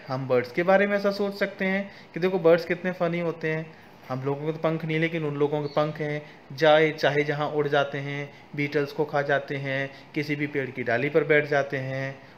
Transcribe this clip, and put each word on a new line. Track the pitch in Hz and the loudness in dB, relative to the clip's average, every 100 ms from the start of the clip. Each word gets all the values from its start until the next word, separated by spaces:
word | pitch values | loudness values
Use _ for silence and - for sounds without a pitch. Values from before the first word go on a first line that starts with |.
| - | -6
हम | 135 131 | -6 2
birds | 127 120 | 2 2
के | - | 0
बारे | 175 196 202 | 4 4 4
में | 202 | 2
ऐसा | 202 | 0
सोच | 196 202 196 | 0 -4 -2
सकते | 196 - 190 | -4 -2 -2
हैं | 196 196 - - | -2 -4 -12 -14
कि | 175 | -2
देखो | 185 185 | 0 4
birds | 165 170 165 | 6 6 4
कितने | 170 185 | -4 -4
funny | 175 170 170 | -2 -2 0
होते | 170 160 160 | -2 -4 -4
हैं। | 156 160 - - - - | -4 -6 -14 -20 -20 -8
हम | 131 | -4
लोगों | 135 143 156 | -2 -2 -4
के | |
तो | 156 | -2
पंख | 160 160 160 | 0 0 -2
नहीं, | 156 | 0
लेकिन | 165 165 | 0 0
उन | 151 143 | -2 0
लोगों | 147 151 | 0 0
के | 147 | -2
पंख | 151 151 156 | 0 0 -2
हैं, | 151 151 147 - - | -6 -6 -10 -18 -16
जाए | 135 156 151 156 | 2 6 6 6
चाहे | 151 143 147 | 2 2 2
जहाँ | 147 147 147 | 0 -2 -2
उड़ | 151 147 | 0 2
जाते | 147 139 143 | 2 0 -4
हैं, | 143 143 143 - - 143 | -6 -8 -10 -14 -12 -4
Beatles | 143 151 139 | -2 0 -2
को | - 151 | -2 -2
खा | 147 | -2
जाते | 143 139 - 143 | 2 0 0 -6
हैं, | 139 135 135 - - 156 | -4 -4 -4 -8 -8 -6
किसी | 143 143 | -4 -2
भी | 143 | -2
पेड़ | 143 135 | -2 -4
की | 131 | -4
डाली | 120 117 143 | -2 0 2
पर | 156 | 2
बैठ | 151 151 147 | 4 4 4
जाते | 147 139 139 | 0 0 -4
हैं, | 131 135 135 139 - | -6 -6 -6 -10 -18